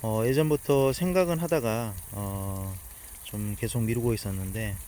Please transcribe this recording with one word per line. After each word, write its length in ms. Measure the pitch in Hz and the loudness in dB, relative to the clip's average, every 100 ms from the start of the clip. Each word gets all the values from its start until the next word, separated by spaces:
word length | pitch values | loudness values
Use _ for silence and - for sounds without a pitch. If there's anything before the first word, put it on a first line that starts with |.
어, 200 | 110 110 117 | 2 2 4
예전부터 640 | 135 156 147 - 139 135 | 4 4 2 4 4 4
생각은 460 | 131 180 180 175 165 | 2 2 2 4 2
하다가, 560 | 170 160 117 110 117 95 - | 2 2 2 0 -2 -6 -8
어, 640 | 101 101 98 98 95 95 92 - - - - | -6 -4 -2 -4 -4 -6 -8 -12 -18 -18 -16
좀 320 | - 107 104 101 | -10 -4 -4 -2
계속 260 | 113 120 | -2 0
미루고 320 | 113 117 117 | 2 2 2
있었는데 640 | 110 101 95 95 101 107 98 | 0 -2 -4 -4 -2 -4 -6